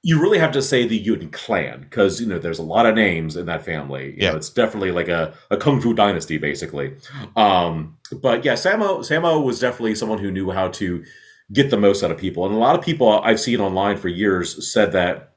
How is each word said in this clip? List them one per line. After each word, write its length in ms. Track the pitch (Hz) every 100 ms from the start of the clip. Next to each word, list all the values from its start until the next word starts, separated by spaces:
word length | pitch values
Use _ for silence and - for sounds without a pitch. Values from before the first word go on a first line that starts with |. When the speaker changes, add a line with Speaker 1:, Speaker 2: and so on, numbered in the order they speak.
Speaker 1:
you 200 | 165 160
really 180 | 180 196
have 120 | 160
to 80 | 143
say 260 | 135 131 120
the 100 | 110
Yun 320 | 95 107 80
clan, 540 | - - 98 67 64 67
'cause, 320 | - 98 92
you 60 | 117
know, 120 | 87
there's 200 | 85 82
a 40 | 80 95
lot 100 | 117
of 100 | 110
names 400 | 104 85 80 85
in 100 | 87
that 180 | 82 -
family. 400 | 80 69 67 69
You 40 | -
Speaker 2:
Yeah. 120 | 95
Speaker 1:
know, 60 | 80
it's 120 | 78
definitely 420 | - 110 107 95
like 180 | 87 82
a, 240 | 85 78 - _
a 60 | 101
kung 240 | - 135
fu 120 | 120
dynasty, 440 | 113 104 87 - 78
basically. 560 | 76 71 - 73 69 - - - 104 -
Um, 640 | 107 92 85 80 78 - - -
but 240 | 131 117 139
yeah, 80 |
Sammo, 460 | 117 185 220 202 170
Sammo 440 | 117 156 170 156
was 160 | 135 113
definitely 360 | 123 120 113 107
someone 240 | 110 107
who 120 | 98
knew 200 | 92 95
how 180 | 95 92 -
to 240 | 95 87 - - - _ _
get 180 | 101 139
the 80 | 107
most 260 | 101 98
out 80 | 87
of 60 | 80
people. 280 | 95 85 95
And 100 | 107
a 40 |
lot 160 | 123 175
of 40 | -
people 240 | 156 117
I've 300 | 107 117 110
seen 180 | - 117
online 380 | 98 92 101 95
for 100 | 92
years 640 | 87 104 92 85 - -
said 200 | - 104
that 400 | 92 90 - -